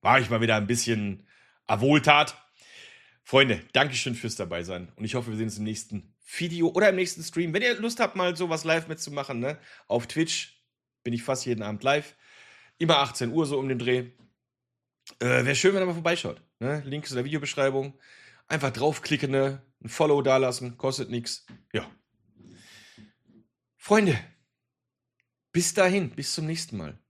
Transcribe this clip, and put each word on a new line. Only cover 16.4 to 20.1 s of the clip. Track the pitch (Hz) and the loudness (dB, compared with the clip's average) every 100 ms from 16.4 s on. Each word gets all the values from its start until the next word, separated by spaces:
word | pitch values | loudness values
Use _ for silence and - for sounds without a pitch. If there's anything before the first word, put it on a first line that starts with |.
| _ _ | _ _
ne? | 123 151 135 | -6 -6 -6
Link | 143 151 | -10 -6
ist | |
in | 127 | -6
der | 135 | -4
Videobeschreibung. | 151 143 - 139 135 135 135 _ - - _ _ | -4 -6 0 0 0 -6 -10 _ -20 -20 _ _
Einfach | 160 139 | -2 -2
draufklicken, | 117 143 151 - 143 139 | 0 0 -2 -2 -2 0
ne? | 135 135 135 _ _ | 0 0 -2 _ _
Ein | 117 | -14
Follow | - 127 | 0 2